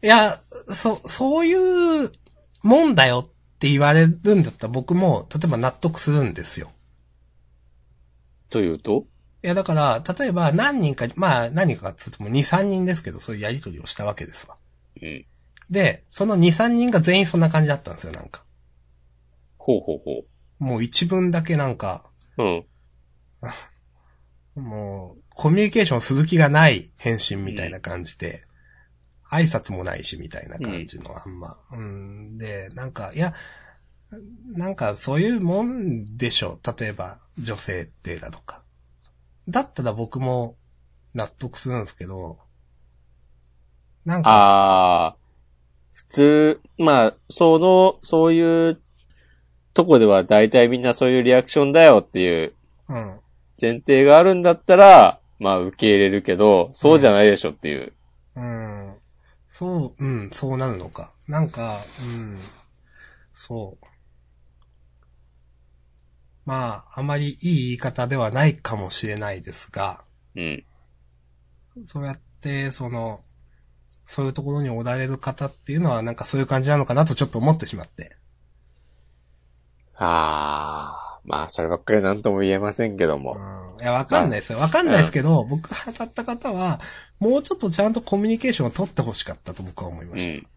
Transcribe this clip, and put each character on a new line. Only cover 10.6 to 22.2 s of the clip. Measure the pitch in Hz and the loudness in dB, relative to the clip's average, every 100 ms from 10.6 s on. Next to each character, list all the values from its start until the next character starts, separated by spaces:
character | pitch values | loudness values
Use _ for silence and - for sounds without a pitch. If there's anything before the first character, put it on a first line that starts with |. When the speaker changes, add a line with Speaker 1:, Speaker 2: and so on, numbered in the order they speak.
| 269 285 | 0 -2
Speaker 1:
人 | 156 135 | -2 -4
か、 | 120 139 | -8 -4
ま | 190 131 | 0 0
あ、 | 117 | -2
何 | 151 185 113 | -2 -2 -2
人 | |
か | - | -8
っ | 87 | -14
つ | - | -18
っ | |
て | - | -14
も | 104 | -4
二、 | 127 | -2
三 | 143 175 202 | 0 -2 0
人 | 190 180 | -2 -2
で | 165 | -4
す | |
け | - | -8
ど、 | - | -14
そ | - | -12
う | 107 | -10
い | |
う | |
や | 104 | -8
り | 127 | -8
と | 123 | -10
り | 82 | -16
を | - | -14
し | |
た | - 104 | -8 -8
わ | 104 | -8
け | - | -12
で | |
す | - - | -16 -20
わ。 | - _ _ _ - | -20 _ _ _ -18
Speaker 2:
う | 85 | -16
ん。 | 73 - _ _ _ _ | -16 -18 _ _ _ _
Speaker 1:
で、 | 190 170 - _ | 0 0 -2 _
そ | - 202 | -6 -2
の | 196 | 2
二、 | 170 | 2
三 | 160 233 240 | 2 0 0
人 | 247 | 0
が | 190 | 0
全 | 160 185 | 2 2
員 | 185 | 2
そ | 175 | 0
ん | |
な | 160 | 0
感 | 160 | 2
じ | 151 | 0
だ | 143 | -2
っ | |
た | - | -8
ん | - | -16
で | |
す | 82 | -16
よ、 | |
な | - | -16
ん | - | -18
か。 | - _ _ _ _ _ _ _ _ _ _ _ _ | -20 _ _ _ _ _ _ _ _ _ _ _ _
Speaker 2:
ほ | - 110 | -2 -2
う | |
ほ | - 76 | -2 -10
う | |
ほ | - 62 - _ _ _ | -8 -12 -12 _ _ _
う。 | |
Speaker 1:
も | 135 120 | -6 -4
う | |
一 | 120 - 175 | -2 -2 0
文 | 190 180 | 0 0
だ | 170 | -2
け | 160 160 | -2 -2
な | 139 | -2
ん | 117 | -6
か、 | 98 90 _ _ | -8 -10 _ _